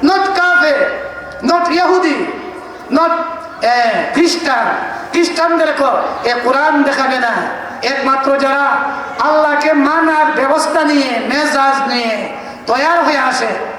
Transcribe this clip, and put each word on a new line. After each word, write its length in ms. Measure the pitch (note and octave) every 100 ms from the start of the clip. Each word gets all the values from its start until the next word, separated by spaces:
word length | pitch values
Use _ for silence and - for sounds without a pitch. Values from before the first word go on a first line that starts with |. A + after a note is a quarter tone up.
| C#4+
not 320 | G4 F#4+ G4
কাফের, 680 | F4+ F4 D#4 C#4 - - - - - -
not 280 | B3 F4 E4+
ইহুদি, 540 | D#4+ F4+ F#4 E4+ C#4 - - - - - - -
not, 180 | C4+ E4 E4+ E4 - - - -
এ, 380 | - A#3 G#3 -
খ্রিস্টান। 520 | - E4+ E4 D#4 B3 G#3 - - - -
খ্রিস্টানদেরকে 720 | E4+ E4+ D#4+ E4 E4 D#4 C#4+ C#4 A3 - - A#3
এ 40 | A#3+
কোরআন 400 | A#3+ C4+ D#4 D4+
দেখাবে 340 | C#4 C#4 C4 B3+
না। 140 | A#3+ G3+ - - - -
একমাত্র 540 | B3 C#4 C4 C#4 C#4 C#4
যারা 280 | C4+ C#4 C#4 - - - - -
আল্লাহকে 540 | C#4+ D4+ D4+ D4 D4
মানার 520 | D4+ C#4 D#4+ D#4+ D#4 D4+ -
ব্যবস্থা 480 | C4+ D4+ D#4 D#4
নিয়ে, 360 | D4+ D4 C4 A#3 A3
মেজাজ 640 | C4+ D4+ D4 C#4 C4+ C4+
নিয়ে 380 | B3 A3+ G#3+ G3+ - - - -
তৈয়ার 360 | A#3+ D4+ E4+
হয়ে 140 | D#4 D4
আসে 300 | B3 - A3+ F#3+ -